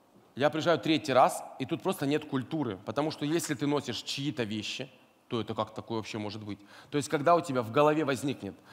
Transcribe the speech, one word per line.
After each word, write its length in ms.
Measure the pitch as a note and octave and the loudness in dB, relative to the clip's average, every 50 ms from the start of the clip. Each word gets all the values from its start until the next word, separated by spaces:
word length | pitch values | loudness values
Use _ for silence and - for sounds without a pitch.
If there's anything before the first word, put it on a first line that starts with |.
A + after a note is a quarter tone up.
| _ _ _ - - _ - | _ _ _ -20 -20 _ -2
Я 140 | A#2 C3+ D3 | 0 2 2
приезжаю 300 | D#3 D#3+ D3 E3+ E3 D3 | 2 2 2 2 2 2
третий 340 | - D3+ D#3+ D3 - - B2+ | 4 2 2 2 2 4 6
раз, 300 | B2+ D3 F3+ F3 - - - - - | 6 6 6 4 0 -8 -10 -10 -8
и 60 | C3+ | -6
тут 160 | - E3 C#3 | -4 -4 -4
просто 240 | - F3+ F#3+ - D3 | -2 -2 -2 0 0
нет 200 | C3+ D3 D3+ - | 0 0 0 -2
культуры, 520 | - C#3 C3 A#2 G#2 E3 D#3 C#3 A#2+ F#2+ F#2 - | -2 -2 -2 -2 -2 -2 -2 -2 -2 -4 -6 -8
потому 260 | - A2 C#3 D3 D#3 | -6 -2 0 0 0
что 140 | C#3+ - D3 | -2 -4 -2
если 300 | D3 D#3+ E3+ - - D3 | -2 0 0 -2 -2 -4
ты 100 | - D3 | -2 0
носишь 380 | C#3+ D3 C#3+ C3 - A2 - - | 0 0 0 -2 -4 -6 -6 -6
чьи-то 400 | - - C#3+ C#3 D3 - - A#2 | -6 -6 -4 -4 -4 -2 -2 -4
вещи, 480 | G2+ A2 G#2+ G2 - - - B2+ C#3+ - - _ _ _ _ _ - | -2 -4 -4 -4 -6 -6 -8 -8 -12 -14 -20 _ _ _ _ _ -6
то 140 | B2 A#2 | -4 -4
это 140 | G#2+ - A2 | -4 -2 -4
как 180 | G#2+ G#2+ - - | -4 -4 -4 -6
такое 240 | - - - A2+ A2 | -10 -8 -6 -6 -6
вообще 200 | G2+ - - A2+ | -4 -6 -6 -6
может 260 | G#2 G#2 G#2 A2 G#2+ | -6 -6 -8 -10 -10
быть? 160 | G#2 G2 - - - - - - - | -10 -12 -12 -14 -18 -20 -20 -10 -6
То 80 | - D3 | -2 -2
есть 120 | C3+ - | -2 0
когда 260 | - D3+ C#3 E3 F3 | 0 2 4 6 6
у 60 | E3+ | 6
тебя 200 | - - C3 B2+ | 4 2 0 0
в 100 | A#2 A2 | 0 2
голове 340 | A2+ D3 D3 D3+ D3+ D#3 D#3 | 4 6 6 6 6 4 2
возникнет, 500 | C3+ C#3 A2+ C3 D3 B2 - - G2 F2 - - - | 0 0 0 -2 -4 -4 -4 -6 -10 -10 -12 -16 -20